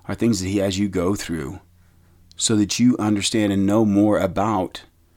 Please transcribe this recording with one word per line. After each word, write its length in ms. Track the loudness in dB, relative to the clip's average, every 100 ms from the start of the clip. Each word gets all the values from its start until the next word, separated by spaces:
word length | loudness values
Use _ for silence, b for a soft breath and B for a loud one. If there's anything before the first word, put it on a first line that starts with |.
| -12
are 60 |
things 280 | -2 0 0
that 80 | 0
he 80 | 0
has 200 | 0 0
you 120 | -2
go 260 | 0 -2 -2
through 460 | -4 -6 -8 -12 -18 _ b b b b b -8
so 220 | 0 0
that 220 | 0 2
you 180 | 2 2
understand 540 | 0 0 0 0 0
and 120 | 0 2
know 200 | 2 2
more 340 | 4 4 2
about 640 | 0 -2 -2 -2 -4 -8 -20 _ _